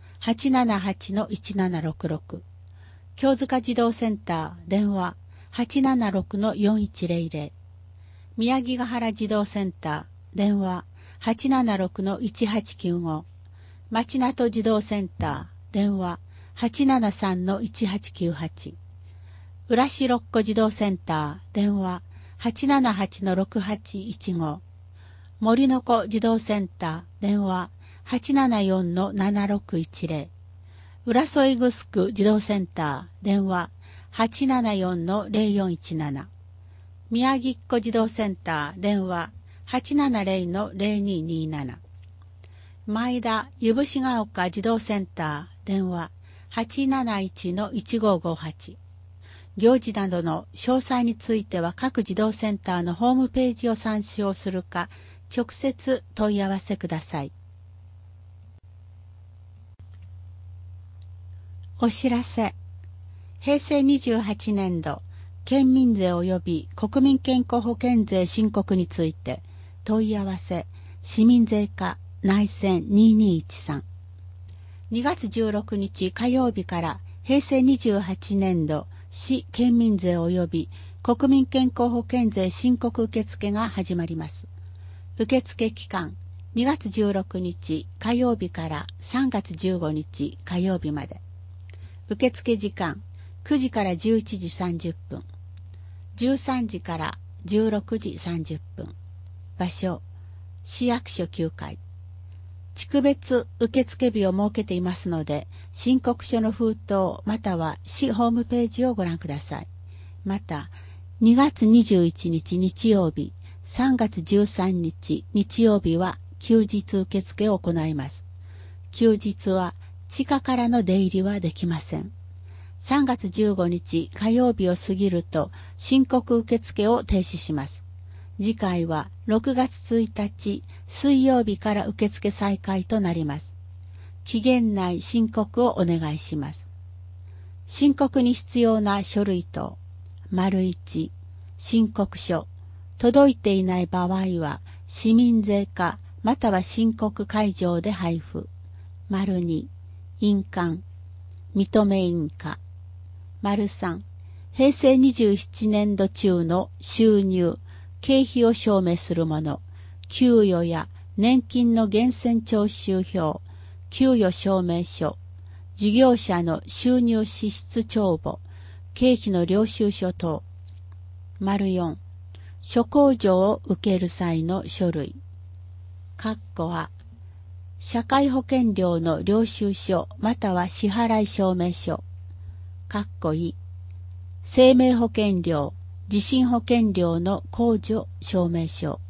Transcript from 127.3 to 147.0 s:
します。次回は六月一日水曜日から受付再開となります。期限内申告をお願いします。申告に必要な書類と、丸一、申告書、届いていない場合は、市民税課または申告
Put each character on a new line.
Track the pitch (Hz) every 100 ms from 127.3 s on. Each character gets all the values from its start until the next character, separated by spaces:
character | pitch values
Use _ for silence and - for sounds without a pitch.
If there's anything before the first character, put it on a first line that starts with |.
| 175
し | -
ま | 151 139
す。 | - - - - - - -
次 | 208 220
回 | 196 175 165
は | 156 - - -
六 | 220 277
月 | 254 262 - - 233
一 | 220 -
日 | 208 - 208 202 - - -
水 | - 277 269
曜 | 262 254
日 | 214 196
か | 214
ら | 208 196
受 | - 208
付 | - 202
再 | - 202 196
開 | - 190
と | 180 220
な | 185
り | 165
ま | 151 143
す。 | - - - - - - - -
期 | - 226
限 | 240 254 226
内 | 202 180 175
申 | - 233 220
告 | 220 202 233
を | 247
お | - 175
願 | 170 156
い | 156
し | -
ま | 151 139
す。 | - - - - - - - - - - - -
申 | - 285
告 | 269 277 269
に | 247
必 | 247 - 240
要 | 226 220
な | 208 202
書 | 196 208
類 | 202 180
と、 | - - - - - - - - -
丸 | 185 185 190
一、 | 185 170 - 160 160 - - - - -
申 | - 226 214
告 | - 196 -
書、 | - 165 - - - - - -
届 | 240 277 285
い | -
て | 208
い | 190
な | 185 180
い | 175
場 | 180
合 | 180 190 190 170
は、 | 156 - - - -
市 | - 220
民 | 226 247 226
税 | 202 202 196
課 | - 170 - - -
ま | 220
た | 269 226
は | 185
申 | - - 226
告 | 220